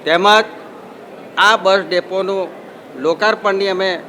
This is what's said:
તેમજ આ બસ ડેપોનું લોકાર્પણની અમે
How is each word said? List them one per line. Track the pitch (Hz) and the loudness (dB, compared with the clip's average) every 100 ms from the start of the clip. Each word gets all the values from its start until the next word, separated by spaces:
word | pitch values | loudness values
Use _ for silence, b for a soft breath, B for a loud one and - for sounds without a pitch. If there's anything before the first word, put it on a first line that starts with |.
તેમજ | 151 170 196 214 220 - - - - - - - - - 196 | 0 2 4 4 2 -10 -18 -20 -20 -20 -20 -20 -10 2 4
આ | 220 | 4
બસ | 185 196 160 | 4 2 2
ડેપોનું | 175 175 190 190 196 165 - - - - - | -2 -2 -4 -2 -4 -6 -10 -20 -20 -18 -4
લોકાર્પણની | 147 165 214 214 208 196 196 | -2 0 0 0 0 0 -2
અમે | 185 190 170 | 0 -2 -4